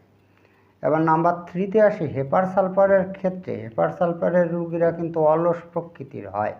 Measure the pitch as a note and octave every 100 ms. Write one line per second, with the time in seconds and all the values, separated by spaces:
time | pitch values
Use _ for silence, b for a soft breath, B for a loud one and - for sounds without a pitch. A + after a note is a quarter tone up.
0 | _ _ b b b b b b C#3+ D#3
1 | D#3+ D#3+ E3+ F3 - F3 G3 G#3+ G#3 G#3
2 | D#3 B2+ C3+ F#3 F#3 F#3+ F#3 F#3+ G3 G3
3 | F#3+ F#3 F#3 F#3 D3+ G#2+ A2 - E3 E3
4 | F3 E3+ F3+ F3+ E3+ E3+ E3+ E3+ E3+ E3+
5 | E3 E3 D3+ D#3+ E3+ E3 - E3+ E3+ -
6 | C3+ A2 G2+ G2+ G#2